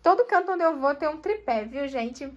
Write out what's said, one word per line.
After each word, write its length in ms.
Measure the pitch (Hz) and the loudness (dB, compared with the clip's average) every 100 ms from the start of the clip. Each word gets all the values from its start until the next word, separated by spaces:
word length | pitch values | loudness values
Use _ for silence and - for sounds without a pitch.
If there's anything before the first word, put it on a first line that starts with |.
Todo 240 | 339 392 494 | 4 4 4
canto 260 | 370 381 | 2 2
onde 100 | 349 | 0
eu 160 | 330 294 | 0 2
vou 160 | 269 | -2
tem 140 | 285 302 | 0 -4
um 80 | 311 | -4
tripé, 480 | 381 427 - 226 | -6 -4 -2 -4
viu, 240 | 214 269 277 | -4 -8 -6
gente? 420 | 262 233 254 277 | -6 -6 -8 -14